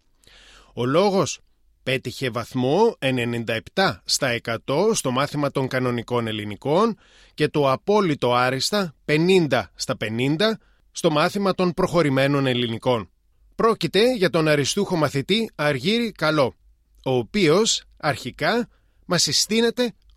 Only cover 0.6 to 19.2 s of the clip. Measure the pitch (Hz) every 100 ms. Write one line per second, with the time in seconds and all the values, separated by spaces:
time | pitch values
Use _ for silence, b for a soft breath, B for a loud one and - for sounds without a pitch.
0.6 | b - 123 156 202 190 139 - _ _
1.6 | _ _ - 131 120 - 131 113 110 127
2.6 | 127 165 226 - 139 127 117 120 113 113
3.6 | - - 110 - - - 135 117 - 113
4.6 | - 139 214 214 135 123 143 151 143 143
5.6 | 131 131 127 120 107 120 113 107 104 101
6.6 | 135 165 233 - b b b - 151 151
7.6 | 139 131 - 208 185 139 123 123 127 131
8.6 | - 208 180 - - 151 175 190 151 123
9.6 | 95 - - 131 107 113 131 156 214 220
10.6 | _ _ _ - - 147 175 202 196 175
11.6 | 180 - 175 165 147 135 139 143 135 120
12.6 | 120 113 131 117 90 _ _ _ _ -
13.6 | 226 214 165 190 240 247 175 170 156 147
14.6 | 131 - 190 175 147 139 - 214 220 -
15.6 | 147 139 147 233 226 - 156 156 120 -
16.6 | _ _ _ _ 180 170 113 208 160 175
17.6 | 220 - - - 151 127 123 - 151 233
18.6 | 220 _ _ _ - 175